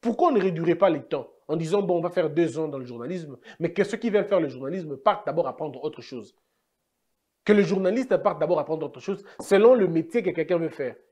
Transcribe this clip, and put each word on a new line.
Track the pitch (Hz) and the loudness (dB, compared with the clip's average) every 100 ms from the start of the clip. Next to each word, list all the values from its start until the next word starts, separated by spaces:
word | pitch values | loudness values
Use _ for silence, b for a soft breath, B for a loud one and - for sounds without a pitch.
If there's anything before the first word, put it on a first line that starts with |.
Pourquoi | 233 226 349 | -4 2 2
on | |
ne | 247 | 4
réduirait | 190 165 165 170 | 0 0 0 2
pas | 196 | 2
les | 151 | 2
temps | 131 147 117 _ - | -4 -8 -8 _ -6
en | 160 | -4
disant, | 160 202 | 0 -2
bon, | 190 175 | 0 0
on | |
va | 170 | 0
faire | 175 160 | -2 -2
deux | 151 165 139 | 0 0 0
ans | 156 | -6
dans | 139 | -8
le | 123 | -10
journalisme, | 120 120 180 156 127 B B | -12 -10 -10 -10 -18 B B
mais | 165 | -6
que | 170 196 | -2 -2
ceux | 226 | -2
qui | 240 | 0
veulent | 202 185 | 0 2
faire | 196 | 0
le | 151 | 0
journalisme | 127 135 185 160 135 | -6 -8 -8 -8 -2
partent | - 196 - | 0 0 -2
d'abord | 151 135 | -2 -2
apprendre | 127 156 131 | -4 -10 -6
autre | 151 151 | -10 -10
chose ? | - 127 104 _ _ _ _ _ _ _ _ _ _ _ - | -14 -14 -14 _ _ _ _ _ _ _ _ _ _ _ 2
Que | |
le | 208 | 4
journaliste | 180 196 185 226 254 185 | 4 2 0 0 0 0
parte | 202 160 | 0 -2
d'abord | 151 165 | 0 0
apprendre | 147 160 147 | -2 -6 -6
autre | - | -10
chose | 156 190 B B | -10 -10 B B
selon | - 196 220 | 2 6 8
le | 254 185 | 8 6
métier | 160 160 240 | 2 0 -2
que | 185 | -2
quelqu'un | 165 156 175 | -4 -2 0
veut | 165 | -2
faire. | - 131 110 _ | -4 -8 -8 _